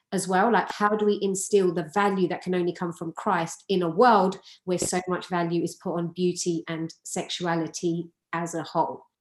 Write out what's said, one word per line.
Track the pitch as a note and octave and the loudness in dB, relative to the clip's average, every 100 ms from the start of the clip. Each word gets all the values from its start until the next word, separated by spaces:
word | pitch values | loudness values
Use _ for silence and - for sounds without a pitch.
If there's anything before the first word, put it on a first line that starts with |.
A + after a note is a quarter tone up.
| _ | _
as | F#3+ F3 | -4 2
well. | F#3+ A#3 | 2 4
Like, | G3 - | 4 2
how | - G#3 G#3+ | 0 0 2
do | G#3 | 2
we | G3+ | 2
instill | G3 F#3+ - G3+ F3+ | 0 -2 2 4 4
the | E3+ D3+ | 0 -2
value | G3+ G3+ G3 E3+ | 0 2 2 0
that | F3+ | 0
can | F#3 F3+ | -2 0
only | F3 | 0
come | E3+ E3+ | -2 -6
from | - E3 | -6 -10
Christ | - G#3+ F3 E3 - - | -4 0 0 -2 -6 -2
in | F#3 | 0
a | E3+ | 2
world | E3 B3 G#3 F#3+ - - - F#3 | 6 6 6 4 -2 -12 -10 -4
where | F3 | -2
so | - F#3 F#3 | -2 -2 -2
much | F3 - | -4 -2
value | F3 E3+ E3+ | -2 0 0
is | F3 - | -2 -6
put | F3+ E3+ | -6 -4
on | E3+ | -4
beauty | F3+ F3+ F3 F3+ E3 E3+ | -2 -2 0 -2 -4 -4
and | D#3+ E3 - | -6 -6 -10
sexuality | - F#3 - - F3 E3 D#3 - F3 E3+ E3+ _ _ | -10 -8 -6 -4 -2 -2 -4 -4 -2 -2 -6 _ _
as | E3+ E3+ | -6 -6
a | E3 | -6
whole? | D3 E3 - - - _ | -4 -2 -2 -6 -18 _